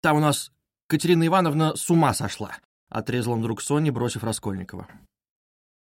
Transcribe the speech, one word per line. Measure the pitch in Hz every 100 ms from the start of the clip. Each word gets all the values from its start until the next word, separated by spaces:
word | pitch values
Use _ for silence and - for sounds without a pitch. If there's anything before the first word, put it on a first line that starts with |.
там | 165 151
у |
нас | 151 139 - _ _ _ _
Катерина | 156 175 170 165
Ивановна | 190 165 147 160 -
с | -
ума | 170 147
сошла", | - 101 - 104 - _ _ _
отрезал | 113 107 123 113
он | 117
вдруг | 113 113
Соне, | - 143 156
бросив | 117 120 113
Раскольникова. | 117 107 107 95 92 90 87 - _ _ _ _ _ _ _ _ _